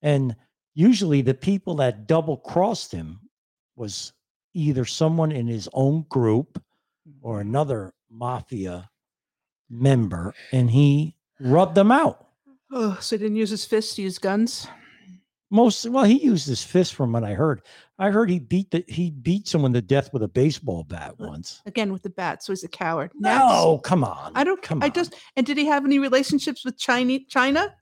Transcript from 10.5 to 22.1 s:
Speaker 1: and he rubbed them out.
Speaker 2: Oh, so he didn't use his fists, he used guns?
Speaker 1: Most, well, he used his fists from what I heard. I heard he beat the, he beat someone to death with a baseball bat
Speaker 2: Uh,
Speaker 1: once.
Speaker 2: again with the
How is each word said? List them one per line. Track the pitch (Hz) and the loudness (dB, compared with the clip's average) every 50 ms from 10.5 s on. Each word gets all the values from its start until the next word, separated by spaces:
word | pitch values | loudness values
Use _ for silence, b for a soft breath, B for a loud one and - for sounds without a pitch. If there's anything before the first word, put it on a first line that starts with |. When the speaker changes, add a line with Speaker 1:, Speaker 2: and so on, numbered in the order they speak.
| - | 0
Speaker 1:
and | 131 123 120 | 0 2 4
he | 113 135 147 143 143 147 151 156 - _ _ _ _ _ | 4 6 6 6 4 2 0 -2 -8 _ _ _ _ _
rubbed | 139 127 131 165 190 190 165 | 0 2 4 4 4 4 4
them | 190 196 208 | 4 6 6
out. | 240 277 320 - - _ _ _ _ _ _ 277 269 _ _ _ | 6 4 4 0 -2 _ _ _ _ _ _ _ _ _ _ _
Speaker 2:
Oh, | 269 254 226 214 190 185 | -6 -4 -2 -2 -2 -4
so | - - 233 | -6 -6 -4
he | 208 208 | -4 -2
didn't | 214 208 | -2 0
use | 220 220 196 | 0 -2 -2
his | 214 208 - | -2 -6 -6
fists, | - - 214 220 - - | -2 -2 -2 -2 -2 -8
he | - 196 | -6 -6
used | 190 180 - | -6 -8 -4
guns? | - 190 196 208 226 233 - - - B B B B B B B B 190 180 185 B _ _ _ _ _ | -4 -2 0 0 0 0 -2 -8 -14 B B B B B B B B -20 -20 -20 B _ _ _ _ _
Speaker 1:
Most, | 202 208 240 247 202 - - 233 | 4 4 4 4 4 0 -4 -2
well, | 240 269 269 | 0 4 6
he | 202 226 285 339 | 6 6 6 4
used | 277 220 165 135 | 2 2 2 0
his | 143 127 - - | -2 -4 -4 -6
fists | - - 180 185 - - | 0 2 2 2 2 0
from | - 143 120 117 | -4 -2 0 0
what | 117 113 | -2 -2
I | 101 104 | -2 -2
heard. | 90 147 160 139 98 b b b b b b b _ | 0 0 0 0 -2 b b b b b b b _
I | 190 202 | -2 0
heard | 196 214 233 196 | 2 2 2 2
he | 180 180 | 0 -2
beat | 131 113 - 180 196 _ | -2 -2 -2 -2 -2 _
the, | - 165 180 - | -4 -4 -4 -4
he | - 160 180 175 | -6 -4 -4 -4
beat | 151 139 117 - 175 202 208 - | -4 -6 -2 -2 -2 -2 -2 -2
someone | - 165 143 131 123 | 0 0 2 2 2
to | 123 110 | 0 2
death | 92 135 139 139 - - | 2 0 0 0 -2 -4
with | 127 110 | -4 -4
a | 98 | -2
baseball | _ 127 131 156 147 - - 131 92 82 80 | _ 2 2 2 0 -2 -6 -8 -8 -8 -8
bat | 71 - - - - - _ | -10 -12 -14 -14 -16 -14 _
Speaker 2:
Uh, | - - | -12 -12
Speaker 1:
once. | 73 78 87 - - - _ | -12 -12 -14 -16 -18 -18 _
Speaker 2:
again | 208 190 - 220 202 190 | -10 -6 -4 -4 -4 -4
with | 185 _ | -6 _
the | 196 | -12